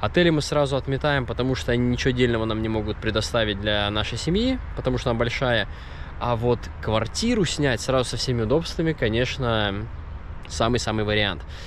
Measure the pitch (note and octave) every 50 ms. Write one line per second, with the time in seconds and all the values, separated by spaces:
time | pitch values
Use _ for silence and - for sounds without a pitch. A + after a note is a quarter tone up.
0 | - - - F3 F3 E3+ D#3+ D3 C#3 - D#3 D3 C#3+ C3 C#3 C3 A#2+ - C3+ B2+
1 | - D3+ C#3+ C#3 B2+ A#2 - - B2 C3 C3 - - - A#2+ A#2+ B2 B2 B2 A#2+
2 | - C3+ B2+ B2 B2+ A#2+ A#2 A2 A2 A2 A2 A2 A2 A2 A2 A2 G#2+ G#2+ G#2 -
3 | - A2 G#2 A2 G#2 - - A#2+ A2 G#2+ G#2 G2 G2+ G#2+ G#2 G#2 G#2 G#2 G#2 G#2+
4 | G#2 - - A2+ - D#3 E3+ G#3 A#3 B3+ C4 B3 - - - - B2+ C3 B2+ A#2+
5 | - C3 A#2 A2+ A#2+ A#2 - - C#3 B2 A#2+ A2 G2 - - - - - - -
6 | - - - - A#2 A#2+ A#2+ A2 A#2 A#2+ A#2+ G#2+ - - - - - - G#2+ A2
7 | A2+ A2+ - - A3 A#3 B3 A3+ F3+ - - - D3 C#3 A#2+ A2+ - - C3 C3
8 | B2 - - A#2 - - B2+ A#2 A2+ G#2+ B2+ D#3+ E3 - - - - D#3+ D#3 -
9 | C3+ A2 G#2+ A#2 B2+ B2 - - C3+ A#2+ A2+ A2 G#2 G2+ G2 G2+ A2+ A#2 - -
10 | - - - - - - - - - - - - A#2 A#2 B2 A#2+ - - G#2+ A2
11 | G#2+ G#2 G#2+ G#2+ G#2+ G2+ F2+ - - - - - -